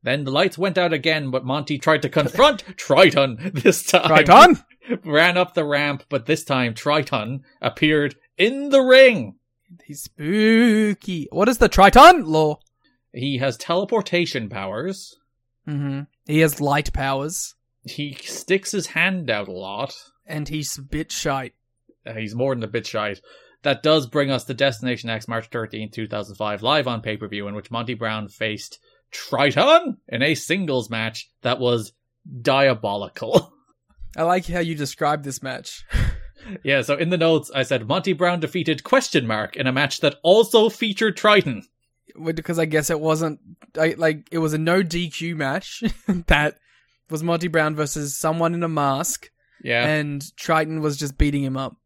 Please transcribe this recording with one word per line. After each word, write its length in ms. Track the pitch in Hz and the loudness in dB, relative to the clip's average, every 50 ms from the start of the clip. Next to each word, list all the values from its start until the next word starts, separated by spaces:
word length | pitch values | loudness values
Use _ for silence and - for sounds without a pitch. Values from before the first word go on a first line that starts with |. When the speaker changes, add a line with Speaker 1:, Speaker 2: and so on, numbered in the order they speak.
Speaker 1:
Then 220 | - 131 127 147 143 | -4 -4 -4 -4 -4
the 80 | 135 | -2
lights 260 | 135 147 190 190 - | 0 0 0 0 -2
went 220 | 156 185 196 160 185 | -2 -4 -2 0 0
out 120 | 180 175 | 0 0
again, 380 | 165 147 123 170 160 156 143 131 | 0 0 0 0 0 0 -2 -4
but 160 | 127 131 127 | -6 -4 -4
Monty 320 | 127 131 151 143 - 151 | -2 -4 -4 -4 -6 -8
tried 240 | 135 - 160 156 151 | -2 2 2 2 2
to 80 | 151 147 | 0 -2
confront 540 | - 165 147 143 - - 262 302 277 202 - - | 0 0 -2 0 2 4 4 4 4 0 -10 -18
<laughs> 60 | 185 | -16
Triton 760 | - - - 139 151 196 147 - 143 139 135 117 110 147 190 - | -16 -2 2 6 6 6 6 6 2 0 0 -2 -8 -10 -8 -8
this 300 | 139 - - - - - | 2 2 2 2 2 -4
time. 220 | - - 180 - | 0 0 2 2
Speaker 2:
Triton? 560 | 160 156 151 - - 180 247 320 359 320 - _ _ _ _ _ - 247 - - | 4 4 4 8 10 12 12 12 10 8 4 _ _ _ _ _ -8 -8 -8 -6
Speaker 1:
Ran 320 | 165 147 151 165 180 175 | 0 2 4 4 4 2
up 160 | 180 180 175 _ | 2 0 0 _
the 120 | 180 156 | -4 -2
ramp, 400 | 147 147 143 147 143 143 135 - _ | 0 0 0 0 -2 -4 -6 -8 _
but 160 | 143 135 113 | -6 -6 -2
this 180 | - 160 160 - | -2 -2 -2 0
time 300 | - 139 127 123 117 113 | -2 -2 0 0 -2 -4
Triton 720 | - - 147 147 156 139 - - 117 107 113 135 139 _ _ _ _ | -4 -2 0 0 0 0 -2 -6 -6 -6 -6 -10 -12 _ _ _ _
appeared 540 | - - - - 160 151 156 151 147 139 - _ _ _ _ - | -6 -6 -2 0 0 2 2 2 0 -2 -6 _ _ _ _ 0
in 300 | 180 226 262 277 285 294 | 0 0 0 -2 -2 4
the 120 | 277 269 | 4 4
ring. 540 | 262 254 254 262 269 254 233 170 117 104 - _ _ _ _ _ _ _ 175 _ _ | 8 8 10 10 10 8 6 2 -6 -8 -12 _ _ _ _ _ _ _ -20 _ _
Speaker 2:
He's 160 | - 147 - - | -20 -18 -18 -18
spooky. 1200 | - _ - 151 156 190 214 214 220 226 226 240 233 214 214 214 208 202 _ - - 185 165 - - | -20 _ -10 -6 -2 0 2 4 6 6 6 6 6 4 2 2 0 -2 _ -8 -8 -8 -8 -8 -6
What 160 | - 180 202 | 0 2 2
is 120 | 240 247 - | 2 4 4
the 100 | 247 - | 2 4
Triton 560 | - - 190 202 - 247 285 339 370 320 202 | 6 6 6 8 12 12 12 12 12 8 2
law? 340 | 156 156 156 156 151 151 - _ _ _ _ _ _ _ _ _ _ - | 0 0 2 2 0 -2 -6 _ _ _ _ _ _ _ _ _ _ -10
Speaker 1:
He 240 | 120 127 143 139 | -6 -6 -4 -4
has 180 | 120 135 139 - | -2 -2 -4 -4
teleportation 960 | - - - 170 185 202 196 240 220 196 - - 175 175 160 - 135 110 98 | -6 -4 -2 -2 -2 0 0 -2 -2 -2 0 -2 -2 -2 -2 -4 -8 -8 -8
powers. 640 | - 98 98 95 98 110 143 185 190 - - - - _ _ _ _ _ _ _ _ _ _ | -10 -10 -8 -8 -8 -6 -8 -8 -10 -10 -14 -20 -20 _ _ _ _ _ _ _ _ _ _
Speaker 2:
Mm-hmm. 340 | 151 147 143 143 139 139 139 143 _ _ _ _ | -8 -8 -6 -6 -6 -8 -8 -10 _ _ _ _
He 140 | - 151 156 | -2 2 2
has 200 | 160 156 147 - | 2 2 2 -2
light 320 | 147 139 139 151 147 - | -2 0 0 0 -2 -4
powers. 640 | - - 135 135 135 135 143 156 175 - - - _ _ _ _ _ _ _ | -6 -4 -4 -4 -4 -6 -6 -8 -10 -10 -12 -12 _ _ _ _ _ _ _
Speaker 1:
He 300 | - - - 143 147 135 | -16 -12 -10 -10 -10 -12
sticks 560 | - - - - - - - 185 196 196 - | -16 -16 -14 -14 -14 -4 -2 -2 -2 -2 -4
his 160 | - 202 160 | -6 -6 -6
hand 420 | - - 160 170 190 190 185 160 120 | -4 -2 -2 -2 0 -2 -4 -4 -4
out 180 | 110 104 101 | -4 -4 -4
a 60 | 92 92 | -8 -12
lot. 420 | 90 95 95 101 104 131 - - - - _ _ _ _ | -12 -12 -10 -8 -8 -10 -10 -12 -20 -20 _ _ _ _
Speaker 2:
And 240 | - 160 151 151 - | -12 -10 -10 -8 -8
he 140 | 160 156 143 | -8 -8 -8
spit 480 | - - - 135 139 - 151 160 _ | -8 -10 -12 -12 -10 -8 -8 -8 _
shite. 420 | - - - 160 135 135 131 120 _ _ _ _ _ _ _ _ _ _ _ | -10 -6 -4 -4 -4 -4 -6 -12 _ _ _ _ _ _ _ _ _ _ _
Speaker 1:
Uh, 80 | 110 110 | -14 -10
he's 200 | 110 110 104 110 | -10 -10 -8 -6
more 180 | 120 131 139 131 | -4 -2 -2 -2
than 120 | 120 110 | -4 -6
a 20 | |
bit 180 | 101 107 120 107 | -6 -6 -8 -8
shite. 360 | - - 110 104 104 101 - _ _ - - _ _ _ _ - | -6 -6 -6 -6 -6 -8 -10 _ _ -20 -20 _ _ _ _ -4
That 180 | 143 139 - - | -4 -2 0 2
does 240 | 156 156 160 135 | 2 2 2 0
bring 220 | 117 - 147 143 135 | -2 -2 -2 -2 0
us 140 | 135 120 - | -2 -4 -6
to 80 | - 131 | -8 -4
Destination 560 | 113 139 139 120 110 123 127 123 - - 117 | -2 -2 -2 -2 -2 -6 -6 -6 -6 -6 -8
X, 180 | 113 107 - - | -8 -8 -8 -8
March 180 | 117 113 110 - | -8 -8 -8 -8
thirteenth, 440 | - 120 113 107 - 110 110 107 - | -8 -8 -8 -8 -8 -10 -12 -10 -8
two 140 | - 110 | -10 -8
thousand 280 | 104 107 107 101 101 101 | -6 -8 -8 -8 -10 -10
five, 280 | - 107 104 104 95 107 | -8 -6 -6 -6 -4 0
live 240 | 123 147 156 131 | 0 0 0 0
on 140 | 127 120 110 | -2 -6 -6
pay-per-view, 460 | - 113 107 104 110 101 101 101 101 | -6 -8 -8 -8 -8 -10 -10 -10 -10
in 60 | 101 101 | -8 -10
which 140 | 104 101 - | -12 -12 -10
Monty 220 | - 117 117 113 123 | -10 -8 -8 -8 -8
Brown 340 | 104 117 110 110 110 107 | -6 -6 -6 -6 -6 -8
faced 520 | 98 _ _ 110 110 107 104 - - - _ _ _ _ _ _ _ | -12 _ _ -6 -6 -6 -8 -12 -18 -20 _ _ _ _ _ _ _
Triton 880 | - - - - - 123 139 151 - 147 208 277 320 339 349 285 - _ _ | -16 -16 -8 -6 -2 0 0 2 2 2 4 4 4 4 4 0 -10 _ _
in 140 | - 120 117 | -10 -4 -2
a 140 | 131 151 156 | 0 0 -2
singles 540 | - - - 165 196 190 151 135 127 110 107 | -4 -2 -4 -4 -4 -2 -2 -4 -4 -4 -4
match 400 | 113 113 113 113 110 - - _ _ _ _ | -6 -6 -6 -6 -8 -12 -18 _ _ _ _
that 160 | 120 123 123 | -4 -2 0
was 340 | 127 123 120 117 107 - _ _ _ _ _ _ _ - - 123 | 0 0 0 -2 -4 -8 _ _ _ _ _ _ _ -18 -18 -4
diabolical. 1120 | 117 147 131 139 139 135 127 110 110 104 101 104 101 87 _ - 120 113 - 160 - - _ _ _ _ _ _ _ | -2 0 2 4 4 2 2 0 -4 -6 -4 -4 -8 -10 _ -12 -8 0 0 0 0 0 _ _ _ _ _ _ _
<laughs> 320 | _ _ _ - - - | _ _ _ -18 -14 -6
Speaker 2:
I 60 | - 165 | -4 0
like 240 | 170 180 190 175 | 0 0 0 -2
how 120 | - 175 180 | -4 -6 -4
you 160 | 170 165 160 | -4 -4 -4
described 480 | 147 147 135 - _ 160 147 151 151 139 | -6 -6 -8 -6 _ -2 -2 -2 -4 -6
this 180 | 139 135 - | -12 -12 -12
match. 440 | - 131 131 - - - - - - - | -12 -12 -12 -12 -14 -16 -18 -18 -14 -4
<laughs> 40 | - - - - - - - - - _ - - 196 - _ | -2 0 0 0 -2 -6 -12 -16 -20 _ -18 -16 -16 -10 _
Speaker 1:
Yeah, 180 | - 139 135 | -2 -2 -2
so 140 | 117 - 143 | 0 -2 -2
in 160 | 143 170 165 | -2 -2 -2
the 80 | 185 170 | 0 0
notes, 320 | 165 165 165 156 147 - - | 2 2 2 0 -2 -4 -6
I 80 | 139 | -6
said, 260 | 131 - 139 123 110 | -2 -2 -2 -4 -2
"Monty 260 | 110 147 185 - 196 175 | -2 -4 -2 0 -2 -2
Brown 260 | 147 180 175 175 175 | 0 0 -2 0 -2
defeated 440 | 156 147 - 185 151 165 156 - - | -6 -6 -6 -4 -4 -4 -4 -4 0
question 440 | - - 269 254 - - 170 123 | 2 2 2 2 2 -2 -2 0
mark 280 | 113 110 107 107 - - | 0 -4 -4 -6 -8 -8
in 120 | - 131 | -6 -4
a 40 | 131 | -2
match 280 | 131 131 143 139 - - | 0 0 -2 -2 -2 -2
that 160 | - 147 - _ - | -2 -2 -2 _ 2
also 460 | 165 190 220 233 226 - 226 214 233 | 4 6 6 4 4 4 4 4 4
featured 460 | 220 - 233 220 196 - 220 214 - | 0 -2 -6 -6 -2 -2 -2 -2 -2
Triton." 520 | - - 214 214 202 - - 120 101 - _ _ _ _ _ _ _ _ _ - | 0 2 4 4 4 4 0 -6 -8 -12 _ _ _ _ _ _ _ _ _ -20
Speaker 2:
Well, 180 | - 160 160 160 | -10 -8 -6 -6
because 240 | 165 160 - 170 | -6 -6 -4 -2
I 80 | 165 165 | -2 -2
guess 240 | 156 151 156 147 - | 0 0 -2 0 0
it 100 | 170 151 | -4 -2
wasn't, 400 | 156 160 156 156 165 160 151 - _ - - _ _ _ _ 156 | 0 0 0 0 -2 -4 -6 -8 _ -20 -20 _ _ _ _ 0
I, 140 | 156 165 170 | 0 0 0
like, 320 | - 165 160 156 151 - _ | 0 0 0 0 -2 -10 _
it 80 | - 165 | -4 -2
was 140 | 160 156 151 | -2 -2 -2
a 40 | |
no 240 | 156 160 165 175 190 | -2 0 2 2 2
D 300 | 202 165 165 175 175 160 | 0 0 -4 -6 -6 -6
Q 240 | - - 165 170 170 | -8 -10 -8 -8 -6
match 480 | 156 143 135 139 190 - - - - 233 220 - | -6 -6 -4 -4 -6 -8 -10 -14 -6 -4 -4 -4
<laughs> 120 | - _ | -4 _
that 500 | - 185 180 170 - 160 143 147 151 - _ _ _ _ _ _ _ _ _ _ _ | -4 -4 -4 0 0 2 2 2 -2 -4 _ _ _ _ _ _ _ _ _ _ _
was 100 | 160 151 | -8 -6
Monty 260 | 160 170 170 165 175 | -2 -2 -2 -2 -4
Brown 280 | 180 156 165 156 151 156 | -2 0 0 0 0 -2
versus 420 | 151 151 143 - 156 147 143 139 | -4 -6 -6 -4 -8 -8 -8 -8
someone 380 | - - 160 160 170 165 165 170 | -4 -4 -4 -2 0 -2 -2 -2
in 80 | 170 175 | -2 -4
a 40 | |
mask. 640 | 165 160 151 143 139 135 139 165 - - - - - _ _ _ _ _ _ - | -4 -2 -2 -2 -2 -2 -2 -4 -6 -8 -10 -12 -20 _ _ _ _ _ _ -6
Speaker 1:
Yeah. 220 | 127 117 117 120 | -4 -2 0 0
Speaker 2:
And 380 | 151 156 151 147 147 143 143 143 - _ | 0 -2 -2 -4 -6 -8 -10 -12 -14 _
Triton 460 | - - - 165 160 156 156 160 156 | -12 -4 0 0 0 0 -2 -4 -4
was 160 | 151 151 143 | -4 -4 -4
just 180 | 139 151 139 139 | -4 -8 -10 0
beating 280 | _ 151 147 143 143 139 | _ 0 0 0 -2 -4
him 140 | 131 131 | -4 -6
up. 200 | 131 135 131 - _ _ | -6 -8 -10 -12 _ _